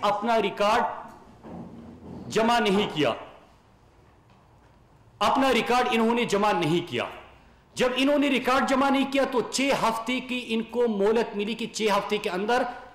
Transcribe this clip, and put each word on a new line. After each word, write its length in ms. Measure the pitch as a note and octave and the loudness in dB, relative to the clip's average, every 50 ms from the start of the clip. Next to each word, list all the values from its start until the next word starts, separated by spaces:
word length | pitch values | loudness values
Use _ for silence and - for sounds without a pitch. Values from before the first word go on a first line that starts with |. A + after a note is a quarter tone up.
| - | 0
अपना 320 | G#3 G3 - A3 A#3 A#3 | -2 0 0 0 2 2
रिकॉर्ड 480 | A3+ G3+ F#3+ - - G3+ G#3 A3+ A#3+ - - - - - - - - - - - - - - - - - - - - - - - - - - - - - - | 2 2 0 0 0 2 2 2 2 0 -2 -4 -8 -12 -16 -18 -20 -20 -20 -20 -20 -18 -16 -16 -14 -14 -16 -18 -18 -18 -20 -20 -18 -16 -16 -14 -14 -10 -4
जमा 260 | C3+ G3+ A3+ A3+ A#3+ A#3+ | -2 0 2 2 2 2
नहीं 300 | A3 G#3 F#3 G#3 G3+ - | 2 2 2 2 0 0
किया, 280 | - D3+ C#3 A#2 G#2 - - - - - - - - _ _ _ _ _ _ _ _ _ - - _ _ _ _ - _ _ _ _ _ - - - _ _ _ _ - _ - - - | 0 0 0 0 0 -4 -8 -16 -20 -20 -20 -20 -20 _ _ _ _ _ _ _ _ _ -20 -20 _ _ _ _ -20 _ _ _ _ _ -20 -20 -20 _ _ _ _ -20 _ -14 -6 -2
अपना 260 | G3+ A3+ - C4 C4+ C4+ | 0 2 2 4 4 4
record 380 | A#3+ A#3 - - A#3+ B3 B3 B3 | 4 2 2 2 2 2 2 2
इन्होंने 360 | B3 A3+ A3+ A3+ A#3 A#3+ A#3 | 2 2 2 2 2 0 0
जमा 260 | E3+ G3+ G3 G#3 G#3 | 0 2 2 2 2
नहीं 280 | G3+ F3+ E3+ D3+ E3+ E3+ | 2 2 2 0 0 0
किया। 260 | - - A#2+ A2+ G2+ - - - - - - - - - - _ _ _ - | -2 -2 -4 -4 -4 -6 -8 -14 -18 -20 -20 -20 -20 -20 -20 _ _ _ -4
जब 160 | - A#3 B3+ | -2 0 0
इन्होंने 360 | B3 B3+ C4+ C#4+ D4 C#4+ C#4 C#4+ | 2 2 2 2 4 2 2 2
record 380 | C4+ A#3 - A#3+ B3+ C4+ A#3 | 0 0 0 0 0 2 2
जमा 240 | - C#4 C4 C#4 C#4 | 2 2 2 2 2
नहीं 160 | C4 C4+ B3+ | 2 2 0
किया 180 | - - C4+ C4 | 0 0 0 0
तो 160 | C4 - A#3 | 0 0 -2
छह 440 | G#3 - - - C4+ C#4 B3 C#3+ F#3+ | -2 -2 -2 -2 0 0 0 2 0
हफ्ते 320 | A3+ A3+ A3+ A3+ B3 B3+ B3+ | 0 -2 -2 -4 -4 -4 -4
की 180 | B3+ B3+ B3 B3 | -4 -6 -6 -6
इनको 480 | A#3 - A3+ A3+ A3+ - - A#3+ A#3+ A#3 | -4 -4 -2 -4 -4 -2 0 0 0 2
मोहलत 440 | G#3+ G3 G3 G#3+ A3+ A#3+ G#3+ - G3+ | 2 2 2 4 4 2 0 -2 -4
मिली 180 | G3+ G#3 G#3+ A3+ | -4 -4 -4 -4
कि 120 | A3+ A#3 | -6 -6
छह 280 | - - - A3 G#3 G3 | -6 -4 -2 0 2 2
हफ्ते 240 | G3+ G3 - G#3+ G3+ | 0 0 0 -2 -2
के 100 | G#3 G3+ | -2 -2
अंदर, 360 | F3 F3+ G#3 G#3+ A#3+ B3+ - - - - - - | -4 -2 0 2 2 2 0 -2 -6 -10 -14 -10